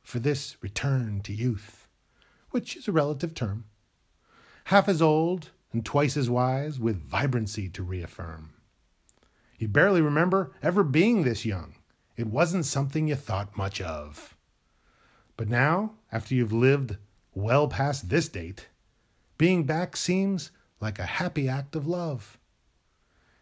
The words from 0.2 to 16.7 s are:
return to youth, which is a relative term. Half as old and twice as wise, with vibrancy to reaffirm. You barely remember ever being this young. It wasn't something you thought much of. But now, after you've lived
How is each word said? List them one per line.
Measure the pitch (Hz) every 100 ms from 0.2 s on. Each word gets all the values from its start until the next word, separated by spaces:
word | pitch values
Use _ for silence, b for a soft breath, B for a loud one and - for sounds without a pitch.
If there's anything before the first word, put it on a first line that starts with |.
| 131 139 - -
return | 101 - 139 135 113 101
to | 98
youth, | 104 123 104 - - _ _ _ b b b b
which | 247 240 -
is | 220
a |
relative | 160 147 139 170
term. | 160 107 104 - _ _ _ _ _ b b b b -
Half | 196 202
as | 165
old | 160 156 165 180 - _ _
and | 113
twice | 113 143 147 147
as | 120
wise, | 123 127 131 151 135
with | 113 95 -
vibrancy | - 135 123 104 - 92
to | -
reaffirm. | 90 92 85 - 82 80 78 _ _ _ _ _ _ _ b b b b
You | 107
barely | 135 190 180
remember | 151 147 180 190 156 -
ever | 151 190
being | 160 139 214 226
this | 131 107 110
young. | 95 82 - _ _ _ -
It | 110
wasn't | 120 165 180 131
something | 139 139 156 156
you | 143
thought | - 98 101 -
much | 98 -
of. | 87 78 73 73 - _ _ _ b b b b b b b -
But | 107
now, | 120 143 180 214 - -
after | 110 - 127
you've | 113
lived | 113 131